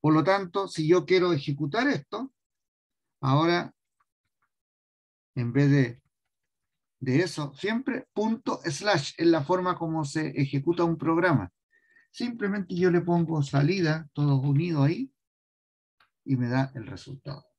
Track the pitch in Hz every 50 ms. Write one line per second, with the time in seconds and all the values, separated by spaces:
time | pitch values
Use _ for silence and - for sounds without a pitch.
0 | - 151 156 156 147 190 190 196 196 175 - 202 196 180 - - 156 156 180 180
1 | - - 180 185 185 180 170 143 - - 143 139 156 147 139 226 254 285 254 151
2 | - _ - 214 262 269 _ _ _ _ _ _ _ _ _ _ _ _ _ _
3 | _ _ _ _ - 131 135 147 160 170 170 175 185 - _ _ _ _ _ _
4 | _ _ _ _ _ _ _ _ _ _ _ _ _ _ _ _ _ _ _ _
5 | _ _ _ _ _ _ _ 139 120 120 127 139 143 143 139 139 131 123 117 _
6 | _ _ _ _ _ _ _ _ _ _ _ _ _ _ _ _ _ _ _ _
7 | 131 123 127 147 185 175 - - 147 143 - - - 202 226 240 269 - 233 254
8 | - _ _ - 208 226 226 - _ - - - - 170 143 - 190 208 202 160
9 | 139 - - - 165 170 165 160 139 139 180 185 180 180 175 - 165 160 160 160
10 | 151 143 - 160 156 147 - - 139 135 139 139 139 170 170 175 175 170 165 151
11 | 143 156 165 165 180 185 156 113 95 90 _ _ _ _ _ _ _ _ _ _
12 | _ _ _ - 240 240 233 - 208 196 196 208 185 170 185 170 185 185 175 175
13 | 170 175 175 170 165 156 160 151 143 139 - 139 143 156 190 196 170 156 156 160
14 | 160 - _ - 147 147 139 135 131 147 139 139 170 180 165 143 139 143 175 220
15 | 269 - _ _ _ _ _ _ _ _ _ _ _ _ _ _ _ _ _ _
16 | _ _ _ _ _ - 135 123 123 120 123 131 131 131 - - 107 92 95 95
17 | - - - - _ 139 - - _ _ _